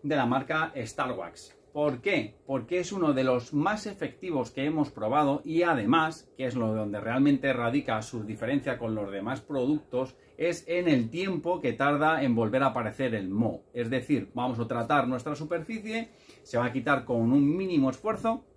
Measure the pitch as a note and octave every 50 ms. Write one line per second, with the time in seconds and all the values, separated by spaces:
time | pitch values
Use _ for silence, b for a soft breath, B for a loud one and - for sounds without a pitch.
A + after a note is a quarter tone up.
0 | - C#3+ D#3 C#3+ B2 A#2+ B2+ C3+ C3 - D#3 D#3 D#3+ D#3+ - C#3 A2+ A2 - -
1 | C3+ B2+ A#2 F#2+ E2+ E2+ - - - - - - _ - _ D3 D3 D3+ C3 A#2+
2 | - G3 G3 D3 A2 G#2+ - _ _ - C3+ C3 A2 - F3 F3+ F3 - G3+ F#3+
3 | E3+ D3+ C#3 C3 C3 C3 B2+ B2 A#2+ - D#3 C#3+ D#3 G3 G#3+ G#3 - G#3+ F#3+ -
4 | D#3+ B2 - - F#3+ F#3 D#3+ C3 A#2 - - - C3+ D3+ E3+ D#3 D3 - - -
5 | G#2+ A2 C3+ D3+ D3+ C#3 C#3 D3 - D#3+ D#3+ E3 F3 E3+ D#3+ B2 G2+ A2 D3 D#3+
6 | D#3+ D#3+ D#3+ - - - - - C3 B2 A#2 B2+ A2+ A2 A2 A2 G#2+ G2+ G#2 G#2
7 | G2+ A2+ A#2 C3 C#3 D3 C#3+ B2+ C#3 C#3 B2+ A#2+ A#2+ A#2 B2+ C#3+ C#3+ - A2+ A2
8 | A2 - - A2+ G#2 G#2+ G#2+ - A#2 A#2 C#3+ C#3 C3+ C#3 A#2+ - A#2 A2 A2 G#2+
9 | G2+ G2 G2 G2 G2+ A#2 C3 A#2+ - - D3 C3+ B2 C3+ D3+ D3+ - - - B2
10 | C3 C3 - b b b b - D#3 F3 D#3+ E3+ - - E3+ F3+ F3 E3+ D3 B2
11 | A2+ A2+ A#2 E3+ F#3+ G3 F3+ D3+ - E3+ F3+ F3+ - B2+ A2 - C#3 C#3+ D3 C#3+
12 | D#3 D#3 D#3+ C#3+ C#3 B2+ A#2 A2+ A#2 G#2+ A2 C3 C#3 C3 A#2+ B2 A2+ - - -
13 | C3+ B2 A2+ G#2 F#2+ F#2 G2 G#2 A2+ G#2+ - - - _ - B2 A#2 A#2 C3 B2+
14 | A#2+ - D3 A#2 G2 - - A#2+ B2 B2+ A#2+ A#2 A#2 A2+ B2 A#2 - - - -
15 | B2 B2 C3 A#2+ - D3+ D3 - D#3 D3+ F3 E3 D#3 - A3+ A3 G3+ A3 A3 A3+
16 | A#3 B B B B B B B B - - A#2 B2 B2 A#2 C3 A2+ D3 C#3 C3
17 | A#2 - B2 A#2 A2+ A#2 C3 C#3+ C#3 C#3+ D#3+ F#3 F#3+ F#3 F3 D3 C3+ C3 B2+ -
18 | - G#3+ G#3+ G#3+ - A3+ A3+ A3+ - _ _